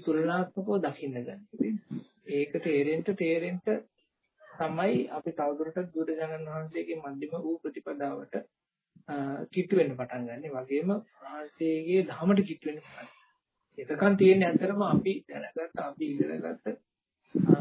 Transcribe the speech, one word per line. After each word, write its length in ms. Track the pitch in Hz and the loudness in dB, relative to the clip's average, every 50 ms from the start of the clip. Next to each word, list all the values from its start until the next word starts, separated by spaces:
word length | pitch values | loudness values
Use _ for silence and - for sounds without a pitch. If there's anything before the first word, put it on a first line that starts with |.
තුලනාත්මකව 720 | - 165 156 156 160 160 170 185 185 175 - 196 190 208 208 196 | 0 0 0 2 2 2 0 0 0 -2 -4 -6 -4 -2 0 0
දකින්න 360 | 165 143 135 - 160 139 131 | 0 -2 -2 -4 -8 -6 -6
ගන්න. 240 | 123 123 131 - - - - - - - 214 220 202 - - - 135 - - _ _ _ | -6 -8 -8 -10 -14 -16 -12 -4 -2 -2 -2 -2 -4 -6 -8 -10 -10 -10 -12 _ _ _
ඒක 280 | - 143 143 143 - - 165 | -4 -2 -2 -2 -2 -2 -4
තේරෙන්න, 440 | - 175 151 143 143 147 156 160 165 - 196 | -2 0 2 2 2 2 0 0 -2 -2 -2
තේරෙන්න 480 | 196 180 160 165 165 170 175 180 180 - - 214 - - - _ _ _ _ _ _ _ _ _ _ - | 0 0 0 2 0 0 -2 -4 -4 -2 -2 -2 -2 -4 -8 _ _ _ _ _ _ _ _ _ _ -20
තමයි 540 | - - - 165 156 156 160 180 202 240 247 247 - | -16 -8 -4 -4 -2 -2 0 2 2 2 2 0 -2
අපි 220 | - 156 - 170 160 | -4 -8 -8 -6 -4
තවදුරටත් 580 | - 151 147 147 147 156 160 - 185 180 175 | -2 -2 -2 -2 -2 -4 -4 -4 -4 -6 -4
බුදුරජාණන් 580 | - 160 160 160 160 156 160 156 160 156 160 156 | -4 -4 -4 -2 -2 -4 -4 -4 -6 -6 -8 -8
වහන්සේගේ 500 | 151 156 160 160 165 170 170 170 165 160 | -8 -8 -8 -8 -6 -6 -6 -6 -6 -8
මධ්‍යම 360 | 151 143 139 139 147 151 - 170 | -8 -8 -8 -8 -8 -6 -6 -6
වූ 180 | - 156 165 165 | -4 -4 -4 -4
ප්‍රතිපදාවට, 760 | - 156 143 - - 160 151 143 143 139 139 - - - - - - - _ _ _ _ _ _ _ _ _ - _ | -6 -8 -8 -8 -10 -10 -8 -6 -6 -6 -6 -6 -8 -8 -8 -8 -8 -10 _ _ _ _ _ _ _ _ _ -20 _
අ, 120 | - 151 143 139 139 139 151 160 | -8 -6 -6 -4 -4 -6 -6 -8
කිට්ටු 300 | 160 - 185 180 - 208 | -4 -2 -2 0 2 4
වෙන්න 200 | 185 160 143 131 | 4 4 4 2
පටන් 280 | 127 127 120 123 127 123 | -4 -6 -6 -6 -6 -8
ගන්න. 240 | 120 117 120 - 156 139 | -8 -8 -10 -10 -8 -8
වගේම 380 | 131 127 131 139 143 160 185 202 208 208 - _ | -8 -6 -2 -2 0 0 0 0 -2 -4 -8 _
වහන්සේගේ 840 | _ - 139 147 151 151 151 - - 165 160 160 160 160 165 180 190 185 | _ -18 -14 -12 -12 -12 -14 -8 -4 -2 0 0 0 0 2 2 2 2
ධහමට 400 | 151 - - 160 180 202 196 196 | 0 -2 0 2 4 6 6 4
කිට්ටු 240 | 202 160 - - | 2 -2 -8 -8
වෙන්න 140 | - 151 151 | -8 -8 -8
පටන් 180 | - - - - | -12 -16 -18 -18
ගන්න. 140 | - - - _ _ _ _ _ _ _ _ _ _ _ _ - | -18 -20 -20 _ _ _ _ _ _ _ _ _ _ _ _ -12
එතකන් 380 | - - 156 147 190 202 202 | -8 -6 0 4 4 6 6
තියෙන්නේ 320 | 196 196 190 185 190 185 170 | 8 10 10 10 8 8 4
ඇත්තටම 340 | 160 - - - 202 202 202 | 4 2 2 0 0 0 2
අපි 280 | 180 151 - - 190 190 - - | 4 4 4 4 2 0 -2 -4
දැනගත්ත, 540 | - - 143 - - - - 165 170 - - | -10 -12 -12 -12 -10 -8 -8 -8 -8 -6 -6
අපි 260 | - - - - 156 | -8 -6 -6 -6 -6
ඉගෙනගත්ත, 600 | 151 143 143 151 151 156 160 160 165 170 - - 214 240 - _ _ _ _ _ _ _ _ _ _ - | -4 -2 -2 -2 -2 -2 -4 -6 -6 -8 -8 -8 -8 -8 -8 _ _ _ _ _ _ _ _ _ _ 0
අ, 180 | - - - - - | 2 6 8 8 6